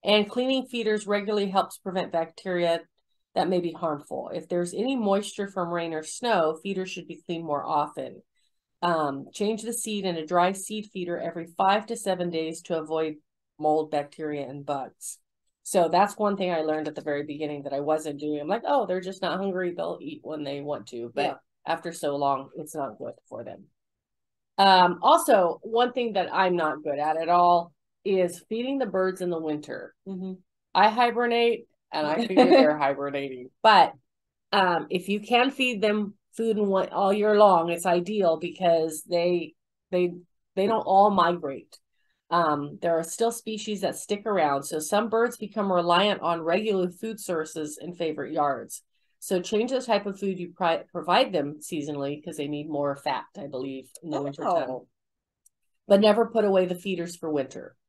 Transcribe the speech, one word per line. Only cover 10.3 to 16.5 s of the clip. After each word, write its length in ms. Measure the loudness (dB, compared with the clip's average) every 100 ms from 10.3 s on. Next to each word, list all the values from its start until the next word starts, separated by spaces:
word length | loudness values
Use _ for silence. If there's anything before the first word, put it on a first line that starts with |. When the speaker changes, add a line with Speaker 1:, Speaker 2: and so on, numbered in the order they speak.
| 2 2
Speaker 1:
seed 340 | 0 -8 -10 -10
feeder 260 | -10 -6 -6
every 280 | -6 -8 -12
five 380 | 0 2 2 -2
to 100 | -8
seven 340 | -4 -2 -2
days 320 | -4 -6 -8
to 160 | -6 -6
avoid 380 | -2 -4 -4 -6 _ _ _ _
mold, 320 | 0 0 0
bacteria, 580 | -4 -4 -8 -8 -6 -8
and 160 | -10
bugs. 540 | -6 -6 -6 _ -16 -16 _ _ _ _
So 260 | -2 2 4
that's 280 | 4 2 2
one 200 | -2 0
thing 120 | -2